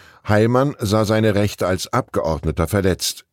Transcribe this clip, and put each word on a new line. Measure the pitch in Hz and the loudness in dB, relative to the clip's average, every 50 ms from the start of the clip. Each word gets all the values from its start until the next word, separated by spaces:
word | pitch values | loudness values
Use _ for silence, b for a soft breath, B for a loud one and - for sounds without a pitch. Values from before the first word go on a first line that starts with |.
| B B B B B | B B B B B
Heilmann | - 107 107 110 117 123 127 135 147 139 - | 0 2 4 4 4 2 2 0 0 -2 -4
sah | - 95 107 110 110 | -2 0 0 2 2
seine | 101 110 110 110 110 98 | 2 2 2 2 2 2
Rechte | 101 104 104 - - 104 | 2 0 -2 -2 -2 -2
als | 90 95 90 - - | -2 -2 -2 -4 -4
Abgeordneter | - 127 123 - - 92 - 78 80 71 - 80 76 - 82 - | -4 -4 -4 -4 -4 -2 -2 -2 -2 -2 -2 -2 -2 -2 -2 0
verletzt. | - 101 92 95 87 - - - - - - _ | 0 0 0 0 0 -2 -4 -6 -8 -10 -16 _